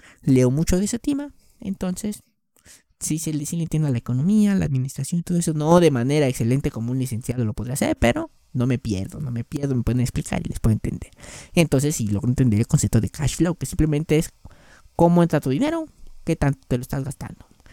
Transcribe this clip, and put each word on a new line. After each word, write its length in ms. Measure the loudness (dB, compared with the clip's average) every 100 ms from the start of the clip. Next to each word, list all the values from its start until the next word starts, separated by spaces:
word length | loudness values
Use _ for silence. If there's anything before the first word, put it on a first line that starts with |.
| -20 _
Leo 280 | 2 4 4
mucho 280 | 2 2 2
de 60 |
ese 140 | 0 -2
tema, 340 | -4 -4 -6 -16 _ _
entonces, 600 | -10 -6 -6 -6 -8 -10 _ _ _ _ _ -20 _ _
sí, 200 | -6 -4
sí, 280 | -4 -6 -4
sí 100 | -6
le 60 |
entiendo 260 | -2 0 0
a 20 |
la 80 | -2
economía, 560 | -2 0 2 4 4
la 100 | 2
administración 560 | 0 -2 -2 -6 -4 -4
y 20 |
todo 160 | 0 0
eso. 160 | 0
No 260 | 0 6 6
de 100 | 6
manera 380 | 4 2 2 2
excelente 420 | 0 0 0 0
como 220 | -4 -4
un 60 | -4
licenciado 460 | -4 -4 -4 -2
lo 100 | -2
podría 200 | -4 -6
hacer, 220 | -2 -2 2
pero 340 | 0 0 -6 _ _
no 140 | -2 0
me 120 | 0
pierdo, 420 | -2 -6 -6 -8
no 100 | -8
me 140 | -6
pierdo, 300 | -6 -6 -2
me 80 | -2
pueden 180 | 0 0
explicar 420 | 0 -4 -4 -6
y 40 | -6
les 120 | -2
puedo 120 | 0
entender. 380 | 0 -2 -8 -12 -20 -20 -20 -2
Entonces, 420 | 0 2 2 2 -2
sí 120 | -2
logro 200 | 0 0
entender 320 | 2 2 2
el 60 | 2
concepto 340 | 0 2 2
de 100 | 0
cash 260 | -2 -4 0
flow, 180 | -2
que 120 | 0 -6
simplemente 520 | 0 0 0 2 0
es 120 | 0 _ -20 -20 -20 -20 -12 2
cómo 260 | 4 6
entra 180 | 4 2
tu 100 | 0
dinero, 360 | 0 0 -2 -6 _ -20 -12
qué 120 | -6 0
tanto 240 | 0 -2 _
te 80 | -6
lo 60 |
estás 220 | -4 -8
gastando. 420 | -8 -12 -16 -16 -20 _ -20